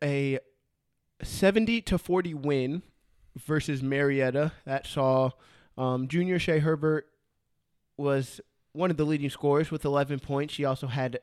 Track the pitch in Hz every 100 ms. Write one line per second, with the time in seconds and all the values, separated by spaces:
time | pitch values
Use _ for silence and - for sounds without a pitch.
0 | 147 143 139 135 - _ _ _ _ _
1 | _ - - - 196 208 220 233 - 180
2 | - 185 175 151 147 139 127 165 - _
3 | _ _ - 135 - 151 147 139 135 139
4 | 143 135 127 135 151 - - 135 - -
5 | 131 131 131 - - - _ - 127 127
6 | 131 160 180 180 170 156 156 156 156 151
7 | - _ _ _ _ _ _ _ _ -
8 | 143 139 131 - - _ _ 151 180 156
9 | 151 151 143 - 143 143 156 156 147 143
10 | 139 139 - 139 147 - 139 131 135 135
11 | 127 123